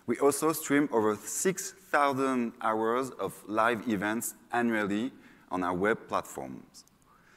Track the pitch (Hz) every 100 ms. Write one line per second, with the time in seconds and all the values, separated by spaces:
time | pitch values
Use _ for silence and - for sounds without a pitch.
0 | - 120 139 143 156 156 - 143 147 117
1 | 107 104 - - 190 185 - - - 151
2 | 143 131 135 127 117 - 113 110 110 120
3 | 131 - 95 - - 110 113 117 101 104
4 | 104 113 - - - 120 117 110 101 104
5 | 131 - - - - 92 90 90 101 113
6 | - 98 - - 67 64 - - - _
7 | _ _ _